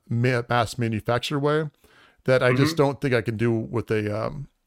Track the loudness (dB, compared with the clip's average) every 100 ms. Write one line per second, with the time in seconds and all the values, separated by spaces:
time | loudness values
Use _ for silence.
0 | -4 0 2 0 0 0 0 -2 -2 -2
1 | -2 -2 -2 -2 0 0 -2 _ _ _
2 | _ _ 2 4 4 4 2 2 0 0
3 | 0 0 0 -2 0 0 -2 -6 -2 -2
4 | -2 -4 -6 -8 -14 _